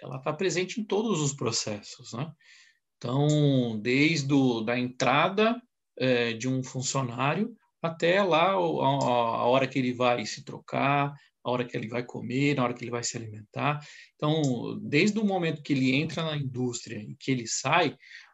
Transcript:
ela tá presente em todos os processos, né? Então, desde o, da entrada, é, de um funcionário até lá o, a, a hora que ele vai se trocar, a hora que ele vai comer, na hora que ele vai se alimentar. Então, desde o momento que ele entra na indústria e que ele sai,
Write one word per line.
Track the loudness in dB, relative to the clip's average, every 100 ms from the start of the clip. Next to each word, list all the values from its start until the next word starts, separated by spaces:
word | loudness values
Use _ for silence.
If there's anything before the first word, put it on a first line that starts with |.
ela | -12 -6
tá | -6
presente | -2 -2 0 -2 -4
em |
todos | -2 -2 0 0
os | 0
processos, | -2 -4 -2 -4 -8 -10 -18 -12
né? | -10 -10 -12 _ -20 -20 _ _ _
Então, | -4 2 4 4 4 4 2 -2
desde | 0 4 4 2 2
o, | 4 4 2
da | 0 -2
entrada, | -2 0 2 4 2 2 2 0 -8 _ _ -2
é, | 0 2 0
de | -2 -2
um | -2
funcionário | -4 -6 -4 -2 -4 -2 0 0 -2 -6 _ _
até | -8 0 2 4
lá | 4 4 4 2
o, | 0 0
a, | 2
a | 2 2 2 2 2 4
hora | 4 4
que | 0
ele | -2
vai | 0 2 2
se | -2 -10
trocar, | -12 -14 -6 -2 2 2 0 -4 _ _
a | -4
hora | -2
que | -2 -6
ele | -6
vai | -6
comer, | -8 -10 -4 0 2 2
na |
hora | 0
que | -2
ele | -6
vai | -6
se | -6 -6
alimentar. | -10 -14 -12 -4 -2 -2 -8 -20 -20
Então, | _ 0 2 0 0 -4 -8
desde | 0 4 4 2
o |
momento | 0 0 -2 -4
que | -2
ele | 0 2
entra | 2 0 -4
na | -4 -4
indústria | -6 -4 -4 -4 -10 -12
e | -12
que | -10 -2
ele | -2 -2
sai, | -4 2 2 2 -2 -16 -20 -20